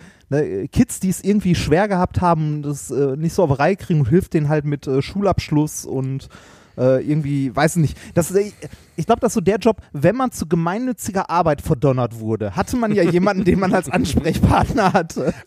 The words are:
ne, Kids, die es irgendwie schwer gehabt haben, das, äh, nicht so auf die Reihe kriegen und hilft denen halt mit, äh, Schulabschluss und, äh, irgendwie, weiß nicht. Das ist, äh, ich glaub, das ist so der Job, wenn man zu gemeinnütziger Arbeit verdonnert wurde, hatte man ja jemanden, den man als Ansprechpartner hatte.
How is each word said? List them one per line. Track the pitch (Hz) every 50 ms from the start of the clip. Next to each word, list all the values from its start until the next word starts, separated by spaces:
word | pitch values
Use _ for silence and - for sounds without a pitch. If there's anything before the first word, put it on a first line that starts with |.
| - - _ _ _ _
ne, | 135 151 147 80 92 98 135 -
Kids, | - - 262 - - -
die | - 185
es | 175 -
irgendwie | - 190 208 214 - 180 170
schwer | - - 156 147 175 214 208
gehabt | 196 180 180 - - -
haben, | 180 175 170 156 156 151 151 151
das, | 143 143 147 139 - -
äh, | - 131 143 139 131
nicht | 151 160 165 -
so | 220 180
auf | 139
die | 139
Reihe | 127 143 175 196
kriegen | - - - 175 151
und | 135 110
hilft | 156 185 180 - -
denen | 165 147 143
halt | 156 151 147
mit, | 147 143 139 -
äh, | 147 131 139
Schulabschluss | - - - 196 202 190 165 - - - 156 147 151 151 - - -
und, | - 123 135 131 131 135 135 - - - - - - - - - _ _ -
äh, | 127 131 131 131 -
irgendwie, | 143 151 156 147 139 143 139 135 131 101
weiß | 135 151 160 -
nicht. | 175 151 139 - - - 220 -
Das | 175 165 -
ist, | 180
äh, | 202 208 208 - - 147 - - - - _ _
ich | - 160
glaub, | - 170 -
das | - 202
ist | -
so | 233
der | 165 185 208 202
Job, | - 220 220 - - _
wenn | - 135 139 175 214
man | 262 262 247
zu | - - 185
gemeinnütziger | 151 170 165 165 170 190 226 254 254 208 - - - 190 196 - -
Arbeit | 165 175 175 160 147 -
verdonnert | - - 160 120 151 139 127 127 123 110 113 113
wurde, | 110 110 110 98 107 101 92
hatte | - 202 - 262 247
man | 226 214 208
ja | 202
jemanden, | 175 190 165 175 190 208 190 185 208
den | 175 - 185
man | 190 185 190
als | 190 - 131
Ansprechpartner | - 254 262 - - - 143 160 - - - - - - - - - - - 254 -
hatte. | 196 160 - - 220 127 165 - - -